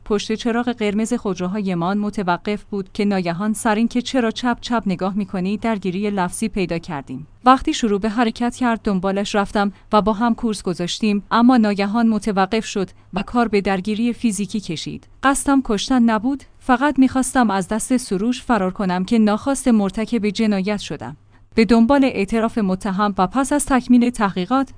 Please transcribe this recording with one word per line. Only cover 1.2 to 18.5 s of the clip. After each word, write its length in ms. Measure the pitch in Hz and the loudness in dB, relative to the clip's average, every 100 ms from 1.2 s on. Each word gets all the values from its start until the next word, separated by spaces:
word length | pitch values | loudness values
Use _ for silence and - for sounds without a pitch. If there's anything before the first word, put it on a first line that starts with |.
| 214 185 180 214 190 175 170 202 | -2 -4 -4 -4 -2 -2 -2 -2
متوقف 640 | 208 208 185 175 - 208 | -4 -2 -2 -2 -2 -6
بود 260 | - 202 190 | -6 -8 -6
که 120 | - | -2
ناگهان 480 | 202 196 175 165 214 | 0 0 -2 -2 -4
سر 220 | 214 240 | -2 0
این 140 | 208 233 | 2 2
که 140 | 247 | 0
چرا 280 | 240 262 226 | -2 0 0
چپ 280 | 220 247 240 | 0 -2 -4
چپ 220 | - 240 202 | -2 -2 -2
نگاه 280 | 175 190 202 | -2 -2 -4
می‌کنی 400 | 190 190 180 208 | -4 -4 -4 -2
درگیری 540 | 226 214 185 180 208 | -2 -2 -4 -4 -2
لفظی 380 | 202 180 - 220 | -2 -2 -2 -4
پیدا 300 | 214 175 170 | -2 -2 -4
کردیم. 480 | 165 147 135 131 151 - | -6 -10 -10 -12 -14 0
وقتی 280 | 254 262 - | 4 4 2
شروع 280 | 302 226 202 | -2 0 0
به 80 | 220 | -2
حرکت 480 | 208 226 226 240 - | 0 -2 -2 -4 -2
کرد 240 | 247 226 | -2 -2
دنبالش 500 | - 185 196 196 202 | -2 0 0 -2 -2
رفتم 380 | 214 196 214 202 - - | -2 0 0 -2 -4 0
و 100 | 214 | 2
با 100 | 202 | 2
هم 220 | 202 240 | 2 0
کورس 280 | 226 233 208 | 0 -2 -4
گذاشتیم، 600 | - 170 175 - 214 202 - | -4 -4 -4 -2 0 0 0
اما 260 | 220 240 254 | 4 6 6
ناگهان 520 | 214 202 202 226 226 | 4 2 0 2 2
متوقف 560 | 214 220 196 185 220 | 0 0 0 0 0
شد 260 | - 214 190 - - | -2 -4 -6 -8 -8
و 80 | 196 | -8
کار 260 | 196 247 240 | -2 0 2
به 120 | 202 | 2
درگیری 520 | 196 196 190 208 240 | 0 0 -2 -2 -2
فیزیکی 480 | 226 240 196 196 220 | 0 -2 -2 -4 -6
کشید. 480 | 190 156 - 147 - - | -6 -8 -8 -12 -16 -2
قصدم 400 | 262 277 - 277 | 0 0 2 2
کشتن 380 | 254 202 - 262 | 2 -2 0 2
نبود، 420 | 233 214 233 277 - - | 2 2 -2 -4 -8 -8
فقط 400 | - 240 294 269 | 0 2 2 4
می‌خواستم 520 | 262 262 254 269 226 | 2 2 0 2 2
از 180 | 196 190 | 0 -2
دست 280 | 214 - 254 | -4 -2 -2
سروش 460 | - 185 226 247 | -2 -2 -2 -2
فرار 280 | - | 0